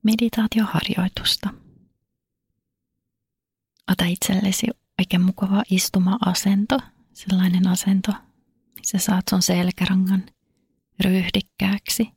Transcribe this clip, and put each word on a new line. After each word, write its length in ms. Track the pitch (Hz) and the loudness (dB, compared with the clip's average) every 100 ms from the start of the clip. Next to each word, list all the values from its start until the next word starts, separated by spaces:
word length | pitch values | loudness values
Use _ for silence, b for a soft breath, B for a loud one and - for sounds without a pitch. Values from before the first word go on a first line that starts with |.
meditaatioharjoitusta. 1500 | 214 220 233 - 220 220 208 165 - - 185 - - - 196 - - _ _ _ _ _ _ _ _ _ _ _ _ _ _ _ _ _ _ _ _ _ - | 2 2 0 0 0 0 0 -2 -2 -2 -2 -4 -4 -4 -4 -8 -20 _ _ _ _ _ _ _ _ _ _ _ _ _ _ _ _ _ _ _ _ _ -4
Ota 140 | 185 | 0
itsellesi 640 | 175 180 - 190 196 185 - - _ - | 0 0 0 0 0 -2 -4 -6 _ -6
oikein 240 | 180 180 | -2 2
mukava 400 | 185 - 196 196 - | 0 0 0 0 2
istuma-asento, 1080 | 185 - 190 185 226 202 185 196 196 214 269 - _ _ | -2 0 0 2 2 0 0 0 0 0 -2 -4 _ _
sellainen 540 | - 190 185 185 180 185 | -16 -2 2 2 2 2
asento, 440 | 185 196 196 196 202 _ _ _ _ _ - | 0 0 0 0 -6 _ _ _ _ _ -12
missä 220 | - 190 | -6 -2
saat 260 | - 190 - | 0 0 0
sun 120 | 190 | 0
selkärangan 840 | 175 175 180 - 180 190 185 190 185 _ _ _ _ _ _ - | 2 2 0 -2 0 2 2 0 -2 _ _ _ _ _ _ -2
ryhdikkääksi 1040 | 190 185 175 196 - - 190 202 - - 220 | 0 2 0 -4 -6 -4 -2 -2 -4 -4 -4